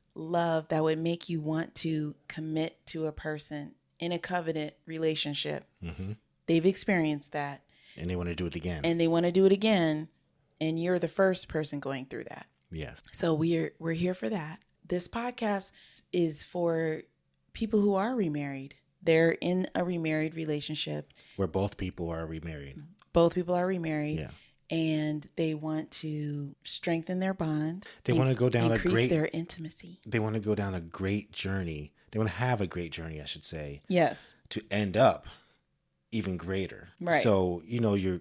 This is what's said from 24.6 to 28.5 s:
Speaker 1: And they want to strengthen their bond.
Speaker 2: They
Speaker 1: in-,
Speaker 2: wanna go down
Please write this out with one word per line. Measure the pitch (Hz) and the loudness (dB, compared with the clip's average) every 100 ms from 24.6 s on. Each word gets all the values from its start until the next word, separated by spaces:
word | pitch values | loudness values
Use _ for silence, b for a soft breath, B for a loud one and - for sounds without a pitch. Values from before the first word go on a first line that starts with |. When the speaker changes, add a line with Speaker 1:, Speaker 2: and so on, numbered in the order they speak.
| - | -4
Speaker 1:
And | 165 160 156 151 151 - - | 0 2 2 0 -4 -6 -2
they | 160 | -2
want | 156 156 156 156 | -2 -4 -4 -6
to | - 156 151 147 147 143 - | -8 -6 -4 -4 -4 -8 -10
strengthen | - - - 165 160 185 | -10 -6 -2 -2 -2 -2
their | 190 | -2
bond. | 190 160 151 156 180 B B - | 0 0 0 -2 -4 B B 2
Speaker 2:
They | |
Speaker 1:
in-, | 123 | 4
Speaker 2:
wanna | 131 120 | 4 4
go | |
down | 123 | 4